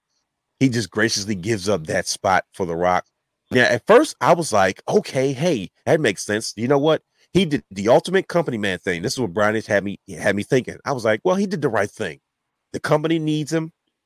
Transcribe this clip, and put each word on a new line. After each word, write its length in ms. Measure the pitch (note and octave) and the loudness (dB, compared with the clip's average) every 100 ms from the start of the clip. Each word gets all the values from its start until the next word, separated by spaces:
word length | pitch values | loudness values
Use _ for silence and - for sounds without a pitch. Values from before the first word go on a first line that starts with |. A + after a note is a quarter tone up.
| _ _ _ _ _ - | _ _ _ _ _ 0
he 100 | C3+ | 0
just 220 | A#2 G2 | 0 -4
graciously 440 | G#2+ A2 G#2+ G2+ G2 | 0 0 0 -4 -6
gives 340 | F2+ A2 F#2 | -4 -4 -2
up 180 | F#2+ D#2 | -2 -2
that 200 | F#2+ - | -4 -4
spot 380 | - G2+ F2+ - | -4 0 0 0
for 120 | - F2+ | -6 -4
The 100 | E2+ | -2
Rock. 300 | F2 F2+ - _ _ _ - | 0 0 -2 _ _ _ -2
Now, 120 | B2+ | 2
at 220 | A#2+ A#2+ - | 2 2 6
first, 280 | A3+ D#4 - | 6 6 0
I 120 | B2+ | 2
was 200 | E3+ D#3 | 2 2
like, 280 | G#2+ F#2+ G2+ - | 2 2 0 -2
"Okay, 460 | G#3+ - C#3+ C3+ | -2 0 -2 -2
hey, 360 | B2+ F3 C3+ E2+ _ - | -2 -2 -2 -6 _ 0
that 140 | D#3+ | 2
makes 240 | C3+ F#2+ - | 2 -2 -2
sense." 280 | G#2 A2+ - | -4 -4 -6
You 120 | A#2+ | 0
know 120 | C#3+ | 0
what? 220 | D3+ D#3 _ _ _ | 2 0 _ _ _
He 120 | E3+ F#3 | 0 0
did 180 | C#3 - | -2 -6
the 180 | F#2+ G2+ | -4 4
Ultimate 380 | D3 - F#3 - | 4 4 -2 0
Company 300 | F3 D3 A#2+ | -2 -2 -2
Man 220 | G2+ F2+ | -2 -2
thing. 220 | - E2+ | -4 -4
This 120 | G#2 | -4
is 60 | - | -4
what 140 | A2+ | -4
Brian 220 | F2 G#2 A2 | 0 0 0
H 100 | - | 0
had 160 | G#2 | 0
me, 160 | F#2+ G2 - | 0 -10 -14
had 260 | E2+ G#2+ G2+ | -4 -2 -2
me 80 | |
thinking. 340 | G2+ - - D2 - | 2 0 0 -8 -8
I 60 | |
was 140 | C3+ A2 | -2 0
like, 160 | G#2+ | 0
"Well, 120 | F3+ F#3 | 0 0
he 120 | G3+ | 0
did 140 | F3+ | -2
the 80 | C#3+ | -2
right 200 | G#2+ G#2 | 0 -2
thing. 300 | - G2 C#2+ _ _ _ _ _ | -4 -8 -8 _ _ _ _ _
The 60 | - | -8
company 400 | - D3+ D#3+ E3 | 0 0 0 -2
needs 320 | D#3 D3+ C#3+ | 0 -2 -2
him." 180 | D#3+ D#3+ _ _ _ | -4 -4 _ _ _